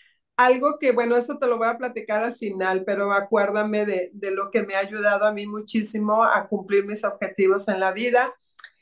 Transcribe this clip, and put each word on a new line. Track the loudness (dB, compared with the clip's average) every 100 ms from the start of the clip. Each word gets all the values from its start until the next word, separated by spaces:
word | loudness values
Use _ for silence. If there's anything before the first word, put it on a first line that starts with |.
| _ _ _ 2
Algo | 4 6 2 2
que, | 2
bueno, | 2 4 2
eso | 0 -2
te | -2
lo | 0
voy | 0
a | -2
platicar | -6 -8 -4 -2
al | -2 -4
final, | -8 -4 -2 -2 -2
pero | -2 0
acuérdame | 0 2 0 2 0 0 0 0
de, | -2 -4
de | -8 -6
lo | -4 -2
que | -2
me | -2 -4
ha |
ayudado | -4 -2 0 2 2
a |
mí | 0 -6
muchísimo | -8 -4 -4 -2 -4 0 4
a | 4 2 0
cumplir | -6 0 0 0
mis | -4
objetivos | -4 -4 -6 0 2 2 0
en | 0
la | 0
vida. | 0 2 2 2 -4 _ -20 -20 _